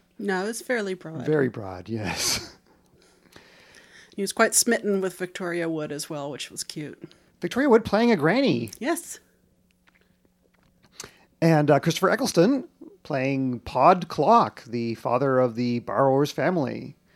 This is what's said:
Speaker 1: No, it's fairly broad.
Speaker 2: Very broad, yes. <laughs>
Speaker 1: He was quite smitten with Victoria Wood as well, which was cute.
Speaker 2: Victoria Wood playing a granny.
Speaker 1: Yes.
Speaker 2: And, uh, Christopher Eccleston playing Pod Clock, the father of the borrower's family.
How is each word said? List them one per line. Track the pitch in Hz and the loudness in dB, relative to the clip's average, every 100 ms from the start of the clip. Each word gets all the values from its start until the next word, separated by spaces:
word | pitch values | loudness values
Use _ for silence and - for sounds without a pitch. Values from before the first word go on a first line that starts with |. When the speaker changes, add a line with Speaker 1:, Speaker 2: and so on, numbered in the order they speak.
| _ - | _ -10
Speaker 1:
No, | 202 190 | -6 -4
it's | 202 240 | -4 -8
fairly | - 247 202 | -6 -4 -4
broad. | 185 160 160 | -8 -10 -8
Speaker 2:
Very | 127 151 131 | -2 2 0
broad, | 113 98 90 90 | -2 -10 -12 -8
yes. | 113 98 82 - - - - | -6 -6 -4 -4 -4 -8 -20
<laughs> | _ _ _ _ _ _ _ - - - - - - - - | _ _ _ _ _ _ _ -20 -20 -20 -20 -20 -20 -20 -18
Speaker 1:
He | - | -8
was | 196 | -6
quite | - 220 | 0 2
smitten | - - 233 208 196 | 2 2 0 0 -2
with | 190 180 | -2 -6
Victoria | 180 - 180 170 165 | -10 -8 -6 -4 -4
Wood | 160 151 | -4 -6
as | 147 - | -10 -10
well, | 151 143 | -10 -10
which | 123 - | -10 -12
was | - | -12
cute. | - 160 147 - - _ _ _ | -12 -10 -12 -14 -20 _ _ _
Speaker 2:
Victoria | 175 240 285 | -6 0 4
Wood | 214 | 4
playing | - 202 240 | 4 2 4
a | 202 | 4
granny. | 160 233 269 120 117 - | 2 2 2 0 -4 -8
Speaker 1:
Yes. | 254 339 - - _ _ _ _ _ _ _ _ _ _ _ _ _ _ _ _ _ - - _ _ _ | -4 -4 -6 -18 _ _ _ _ _ _ _ _ _ _ _ _ _ _ _ _ _ -20 -20 _ _ _
Speaker 2:
And, | 165 156 147 | 4 4 6
uh, | 143 | 4
Christopher | 165 160 180 | 4 0 0
Eccleston | 220 247 - 185 269 - _ - - | 0 0 4 4 2 -4 _ -20 -20
playing | - 143 131 135 131 120 | -8 -4 -2 -2 -2 -4
Pod | - 127 151 185 165 | -4 4 6 6 0
Clock, | - 151 233 113 - | -2 4 4 2 -4
the | - 120 117 | -8 -6 -4
father | 110 131 120 139 127 | -4 -2 0 2 2
of | 127 | 2
the | 113 123 120 | 0 -2 -2
borrower's | - 104 135 131 143 | -2 2 2 4 0
family. | - 147 180 123 117 131 - _ | 0 -2 0 -2 -6 -12 -18 _